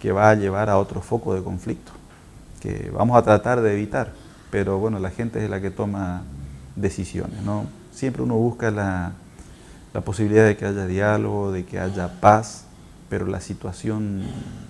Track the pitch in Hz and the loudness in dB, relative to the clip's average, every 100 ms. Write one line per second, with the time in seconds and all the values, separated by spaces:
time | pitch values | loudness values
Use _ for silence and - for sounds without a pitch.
0 | 104 98 107 107 98 98 107 98 101 - | 0 4 6 6 4 0 2 2 2 -4
1 | - 117 104 95 92 92 - - - - | -4 -4 -2 -4 -4 -6 -6 -8 -12 -20
2 | - - - - - - 101 104 95 101 | -20 -20 -20 -20 -20 -12 -8 -8 -6 0
3 | 113 120 117 104 117 123 110 101 104 135 | 6 6 8 6 4 2 2 2 0 -2
4 | - - - - - 101 98 95 110 104 | -4 -8 -20 -20 -6 -2 0 0 0 -2
5 | 92 87 117 113 107 98 98 92 104 98 | -4 -4 -6 -4 -4 -4 -6 -4 -4 -4
6 | 92 90 - 69 - - - - 101 - | -4 -6 -8 -12 -14 -14 -14 -4 -4 -4
7 | 92 87 - 104 104 104 110 - - - | -6 -6 -6 -6 -4 -4 -6 -12 -18 -6
8 | 131 127 123 113 120 117 113 104 98 92 | -6 -4 -2 0 0 0 -2 -2 -2 -2
9 | 87 92 - - - - - - - 110 | -4 -8 -16 -20 -20 -20 -20 -20 -10 -8
10 | 98 101 104 107 110 104 101 101 95 92 | -4 -2 4 6 6 4 -2 -2 -2 0
11 | 104 107 107 104 101 95 90 95 92 98 | 2 2 0 -2 -2 -4 -6 -6 -4 -4
12 | 87 - 104 107 110 - - - - - | -6 4 8 8 4 -10 -20 -20 -20 -20
13 | - 101 92 98 - 95 98 90 110 107 | -8 -4 -4 -4 -6 -10 -10 -8 -4 -4
14 | 107 98 95 - - - - | -4 -4 -6 -8 -12 -14 -16